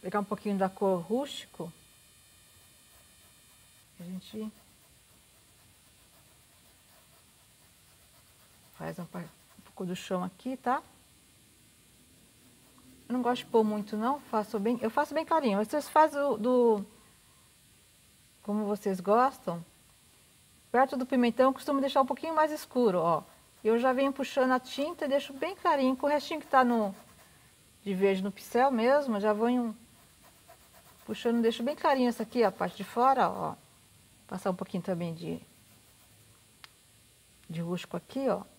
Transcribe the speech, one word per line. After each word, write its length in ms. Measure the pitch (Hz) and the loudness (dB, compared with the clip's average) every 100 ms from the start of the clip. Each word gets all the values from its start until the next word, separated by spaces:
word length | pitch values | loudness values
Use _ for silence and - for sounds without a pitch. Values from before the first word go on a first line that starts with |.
Pegar 160 | 254 208 | -4 -6
um 60 | |
pouquinho 340 | 196 202 208 196 | -4 -8 -6 -2
da 100 | 190 | -2
cor 320 | - 196 185 | 0 0 0
rústico. 720 | 165 233 277 - - - 170 - - - _ _ _ - - - _ _ _ - - _ - _ - - - - _ _ | -2 -4 -4 -10 -16 -12 -12 -12 -20 -20 _ _ _ -20 -20 -20 _ _ _ -20 -20 _ -20 _ -20 -20 -20 -20 _ _
A 20 | |
gente 500 | 175 185 - 220 214 - - _ _ - _ - _ _ _ _ _ _ _ _ _ _ _ _ _ _ - _ _ - _ _ _ _ _ _ _ _ _ _ _ _ _ _ _ _ _ | -12 -12 -10 -10 -10 -12 -20 _ _ -20 _ -20 _ _ _ _ _ _ _ _ _ _ _ _ _ _ -20 _ _ -20 _ _ _ _ _ _ _ _ _ _ _ _ _ _ _ _ _
faz 260 | - 160 165 | -12 -10 -10
um 60 | |
par-, 260 | 170 180 170 - _ - | -12 -12 -14 -18 _ -20
um 40 | |
pouco 240 | - - 185 | -20 -10 -8
do 80 | |
chão 300 | 185 - 185 | -8 -4 -4
aqui, 320 | 185 - 247 262 | -4 -8 -10 -6
tá? 260 | - 269 - - _ _ _ _ _ _ _ _ _ _ _ - - _ - _ _ - - - - | -4 -4 -6 -20 _ _ _ _ _ _ _ _ _ _ _ -20 -20 _ -20 _ _ -20 -20 -20 -6
Eu 40 | |
não 100 | 247 | -2
gosto 220 | 240 247 | 0 -2
de 60 | - | 2
pôr 120 | 233 | 2
muito, 340 | 214 214 208 214 | 4 0 -4 -4
não. 220 | 226 285 | -2 -4
Faço 360 | - 220 208 220 | -2 -4 -2 -2
bem, 180 | 202 240 | -2 0
eu 80 | 220 | -2
faço 240 | 254 302 | -2 -2
bem 100 | 294 | -4
clarinho. 400 | 320 330 269 196 | 0 0 2 0
Vocês 240 | 220 302 277 | 0 -4 2
fazem 320 | 277 311 285 | 4 4 4
o 160 | 285 220 | -2 0
do, 480 | 226 254 240 208 196 - - _ _ _ _ _ _ _ _ _ _ _ _ _ | 2 4 6 4 -2 -16 -20 _ _ _ _ _ _ _ _ _ _ _ _ _
como 240 | - 208 208 | -6 -4 -2
vocês 320 | 202 208 185 | -2 -2 -2
gostam. 680 | 180 220 262 269 - 170 170 _ _ _ _ _ _ _ _ _ _ | 2 4 4 0 -8 -8 -10 _ _ _ _ _ _ _ _ _ _
Perto 240 | 240 262 269 | 2 2 0
do 100 | 254 | 0
pimentão, 400 | 254 240 233 262 | 2 2 4 4
eu 80 | |
costumo 260 | 262 - 285 | 4 -2 -2
deixar 220 | 269 277 | 2 2
um 40 | 269 | 2
pouquinho 280 | 269 320 | 0 -2
mais 160 | 320 311 | 2 2
escuro, 480 | 302 - 254 240 180 | 0 -6 0 2 2
ó. 240 | 165 160 - - _ _ | 2 0 -4 -20 _ _
Eu 120 | 214 233 | 0 2
já 160 | 262 | 2
venho 200 | 254 277 | 2 0
puxando 400 | 269 262 - 254 | -2 -4 0 2
a 80 | 254 | 2
tinta 440 | 247 - 294 339 | -2 -6 -6 -4
e 40 | 294 | -2
deixo 240 | 277 285 | -2 -2
bem 240 | 277 311 392 | -6 -6 -2
clarinho, 400 | 359 294 262 254 | 2 4 2 2
com 100 | 285 | 0
o 20 | |
restinho 320 | 294 277 320 | 0 -2 -8
que 60 | - | 2
tá 160 | 262 | 4
no, 320 | 247 233 208 196 - - - - - _ _ _ | 4 2 0 -4 -18 -20 -20 -20 -20 _ _ _
de 100 | 202 | -6
verde 300 | 185 196 190 | 0 2 2
no 80 | 196 | -2
pincel 400 | - - 233 269 | -8 -4 2 2
mesmo, 460 | 247 233 285 277 208 | 4 4 2 2 0
eu 40 | |
já 120 | 214 | 0
vou 160 | 208 233 | 2 2
em 100 | 247 | 0
um, 160 | 233 214 - - - _ - _ _ - - - - - | -2 -8 -20 -20 -20 _ -20 _ _ -20 -20 -20 -20 -20
puxando, 380 | - 214 240 233 | -12 -6 -2 2
deixo 220 | 226 233 | 0 0
bem 100 | 240 | -4
clarinho 340 | 311 330 269 247 | 0 2 2 2
essa 140 | 226 | 0
aqui, 220 | 220 247 | -4 2
a 80 | 214 | 2
parte 240 | - 180 - | 2 -6 -6
de 80 | |
fora, 440 | 196 - 247 262 185 | -8 2 2 4 2
ó. 280 | 196 160 - _ _ _ _ _ _ - | 0 -6 -8 _ _ _ _ _ _ -12
Passar 220 | 190 202 | -6 -4
um 40 | |
pouquinho 280 | 185 185 185 | -4 -6 -6
também 300 | 170 175 170 | -4 -6 -6
de, 280 | 165 170 160 - - - - _ _ _ - - _ _ _ - _ _ _ _ _ _ _ - | -8 -10 -10 -12 -20 -20 -20 _ _ _ -20 -20 _ _ _ -20 _ _ _ _ _ _ _ -14
de 100 | 165 | -8
rústico 360 | 170 175 - - | -6 -6 -6 -10
aqui, 320 | - 269 269 | -8 -4 0
ó. 160 | 175 - | -2 -4